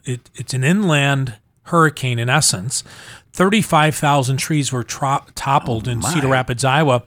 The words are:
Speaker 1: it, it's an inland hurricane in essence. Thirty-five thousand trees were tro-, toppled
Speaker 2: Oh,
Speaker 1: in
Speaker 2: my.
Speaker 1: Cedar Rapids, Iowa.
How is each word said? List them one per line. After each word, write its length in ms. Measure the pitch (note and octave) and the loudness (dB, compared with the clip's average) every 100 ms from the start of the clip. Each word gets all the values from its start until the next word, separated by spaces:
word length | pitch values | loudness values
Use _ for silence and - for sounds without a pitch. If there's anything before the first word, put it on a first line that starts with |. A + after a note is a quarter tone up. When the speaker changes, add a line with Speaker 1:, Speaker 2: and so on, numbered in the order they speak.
| - | -8
Speaker 1:
it, 240 | B2 _ - | -10 _ -16
it's 180 | B2 | -8
an 100 | C3 | -2
inland 720 | C3 F#3+ G3 D3 C#3 C#3 C3 A2 _ _ | 2 2 2 2 2 0 -4 -8 _ _
hurricane 560 | - E3+ D#3 - C3 A#2+ | -2 2 2 0 -4 -2
in 100 | A#2+ | 0
essence. 540 | D3 - F#2 G2+ - - - - - _ | 2 0 -2 -6 -8 -10 -18 -20 -20 _
Thirty-five 640 | - F#3 A3 - D#3+ D#3 - | 0 2 2 2 2 2 2
thousand 420 | D3 C#3+ B2+ C3+ | 0 2 0 -2
trees 340 | - D#3 C3 | -2 -2 -2
were 120 | B2 A2+ | -4 -6
tro-, 340 | - C3+ C#3 - - | -4 -2 -2 -6 -8
toppled 540 | - D3 C3+ A2+ A2+ | 0 0 0 -4 -4
Speaker 2:
Oh, 20 | |
Speaker 1:
in 80 | A#2 | -4
Speaker 2:
my. 140 | G#2 | -2
Speaker 1:
Cedar 160 | E3+ C#3 | 0 2
Rapids, 340 | C3 B2+ A#2+ | 0 0 -2
Iowa. 400 | C3 C#3 D3+ B2 | 2 2 4 2